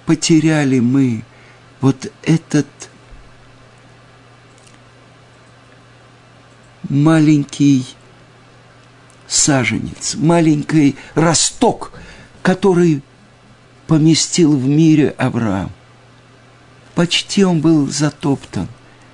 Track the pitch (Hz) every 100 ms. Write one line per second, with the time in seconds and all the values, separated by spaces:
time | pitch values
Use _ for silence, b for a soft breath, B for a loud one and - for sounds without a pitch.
0 | - 156 - 160 160 156 139 131 120 135
1 | 131 110 - b b b b - 131 -
2 | - - - 165 - 147 139 - - -
3 | - - - - - - - - - -
4 | - - _ - _ - - - - _
5 | _ - - _ - - _ - _ -
6 | - _ _ _ _ _ - _ - 139
7 | 151 160 151 147 139 - 143 135 127 -
8 | - - - - - - _ _ _ _
9 | _ - - - - 135 104 110 - -
10 | - - 151 170 160 147 139 156 143 139
11 | B 147 165 156 - - 226 - - B
12 | B B B - - 185 202 175 170 139
13 | - _ _ _ _ - _ _ - 160
14 | 160 160 - - 151 147 131 147 160 156
15 | 131 - 131 113 113 95 87 - - -
16 | - - _ - _ _ - - - -
17 | 170 - - - 190 165 160 160 135 139
18 | 151 - 147 131 - 104 85 - - b
19 | b